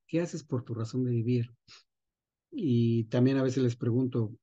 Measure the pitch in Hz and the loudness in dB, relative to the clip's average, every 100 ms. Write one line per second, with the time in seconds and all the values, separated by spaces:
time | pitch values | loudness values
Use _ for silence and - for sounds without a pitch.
0 | _ 160 170 160 - 127 - 110 110 127 | _ -4 -2 -6 -6 -6 -4 -8 -6 -2
1 | 127 120 113 123 120 - - - _ _ | -2 0 0 0 -2 -8 -20 -20 _ _
2 | _ _ _ _ _ 302 165 120 117 117 | _ _ _ _ _ -4 0 2 2 0
3 | 110 131 127 135 131 120 127 117 120 120 | 0 2 2 4 0 2 0 0 0 0
4 | 127 123 107 - | 0 -2 -4 -6